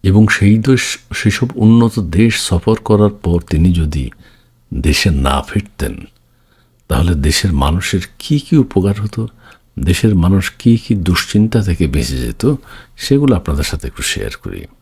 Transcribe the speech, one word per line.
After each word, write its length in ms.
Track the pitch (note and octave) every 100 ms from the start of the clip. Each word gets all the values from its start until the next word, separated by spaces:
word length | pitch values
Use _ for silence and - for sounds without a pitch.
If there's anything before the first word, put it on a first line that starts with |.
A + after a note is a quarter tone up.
| F#2+
এবং 140 | G2+ G#2+ -
সেই 200 | G2+ A2 A#2
দেশ, 160 | B2+ - - _ -
সেসব 300 | A2+ - B2 C3 A2
উন্নত 300 | A2+ A#2 A#2 F2 E2
দেশ 160 | A2+ - -
সফর 260 | F2+ - A2+ -
করার 240 | G#2 G#2 G2+ -
পর 120 | E2+ -
তিনি 180 | D#2 F2 E2+
যদি 240 | D#2 D2 B1 - - _ _ _ _
দেশে 380 | B1+ D2+ C#2+ - C#2+ C2+
না 100 | C2+ -
ফিরতেন, 460 | G#2 - _ - - - _ _ _ _ _ _ _ _
তাহলে 240 | B1+ E2+ D#2+ C#2+
দেশের 240 | - G2 D2+
মানুষের 400 | C#2 E2+ - F#2+ - _
কি 140 | - D3 -
কি 80 | D#3 B2+
উপকার 320 | - F#2+ G2+ G#2
হতো, 180 | - A2+ _ - - _ - D#2+
দেশের 240 | F#2 A2+ G2
মানুষ 220 | E2+ F#2+ - -
কি 120 | B2 A#2
কি 100 | - G#2+ F2
দুশ্চিন্তা 520 | F2 - G#2 G#2+ A2 G2
থেকে 180 | E2+ D#2+
বেঁচে 240 | C#2 A#1+ C2 A#1+
যেত, 180 | - A#2 C#3 - - - -
সেগুলো 280 | - C#3 C#3+ G2+
আপনাদের 280 | - C#2+ D2
সাথে 140 | - B1+
একটু 140 | - -
শেয়ার 220 | - G#1 -
করি। 180 | - G1+ G1+ _